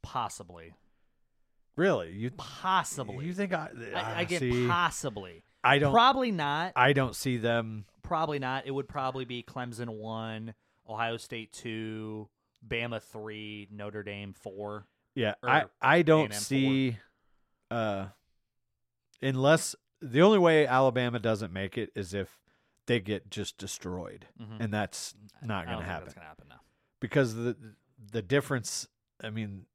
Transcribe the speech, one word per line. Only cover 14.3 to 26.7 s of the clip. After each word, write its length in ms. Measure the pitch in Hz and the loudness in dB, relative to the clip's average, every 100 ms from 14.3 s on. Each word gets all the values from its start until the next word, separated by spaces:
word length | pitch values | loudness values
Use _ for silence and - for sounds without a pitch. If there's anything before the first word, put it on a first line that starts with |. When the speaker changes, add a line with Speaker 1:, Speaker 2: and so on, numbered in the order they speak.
Speaker 1:
four. 520 | 92 110 95 104 104 98 _ _ | -12 -14 -10 -10 -10 -16 _ _
Speaker 2:
Yeah, 200 | - 107 101 | -2 -2 -2
Speaker 1:
Or 60 | 123 | 2
Speaker 2:
I, 140 | 143 - _ | 2 2 _
I 220 | 131 165 | 4 6
don't 180 | 160 156 | 6 6
Speaker 1:
A 40 | |
and 80 | 143 | 4
M 40 | 104 | -4
four. 20 | |
Speaker 2:
see, 520 | 104 135 135 135 131 110 _ _ _ _ _ _ _ | -2 2 2 2 0 -4 _ _ _ _ _ _ _
uh, 360 | 117 110 98 98 _ _ _ _ _ _ _ _ _ _ _ | -2 -2 -2 -6 _ _ _ _ _ _ _ _ _ _ _
unless, 540 | 135 131 135 160 - - _ _ | -2 2 6 4 2 -10 _ _
the 200 | 147 123 | 0 6
only 160 | 190 208 | 8 8
way 280 | 175 156 139 | 8 6 6
Alabama 540 | 127 131 123 123 117 | 6 4 4 0 0
doesn't 320 | 110 107 104 | 0 0 -2
make 260 | 90 98 - | -6 -4 -4
it 120 | 107 | -6
is 180 | - 92 | -8 -6
if 280 | 101 92 _ _ _ _ _ - | -6 -8 _ _ _ _ _ -2
they 120 | 120 | -2
get 320 | 98 101 95 | 0 -6 -6
just 260 | - 95 - | -8 -8 -8
destroyed, 680 | 92 - 90 90 87 - - - | -12 -10 -8 -8 -10 -14 -20 -20
Speaker 1:
Mm-hmm. 200 | 107 110 | -16 -6
Speaker 2:
and 140 | 110 | -4
that's 400 | 107 101 - - - 104 - | -2 -4 -6 -14 -16 -20 -12
not 220 | 127 101 85 | -6 -6 -4
Speaker 1:
I 20 | |
don't 40 | |
Speaker 2:
gonna 20 | 113 | -8
Speaker 1:
think 80 | 87 | -6
Speaker 2:
happen. 160 | 82 90 | -8 -10
Speaker 1:
that's 80 | |
gonna 120 | - 78 | -18 -20
happen, 200 | 76 69 | -20 -20
no. 60 | 62 _ | -20 _